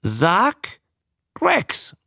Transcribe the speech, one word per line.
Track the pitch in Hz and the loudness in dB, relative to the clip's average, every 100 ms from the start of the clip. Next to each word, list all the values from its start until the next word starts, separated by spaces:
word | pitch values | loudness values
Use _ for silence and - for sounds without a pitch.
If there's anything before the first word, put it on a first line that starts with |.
Sag | 117 110 156 180 262 285 - - _ _ _ _ _ | -4 0 2 4 2 -2 -14 -18 _ _ _ _ _
Greggs | - 320 294 - - - - | -4 0 0 0 -8 -10 -14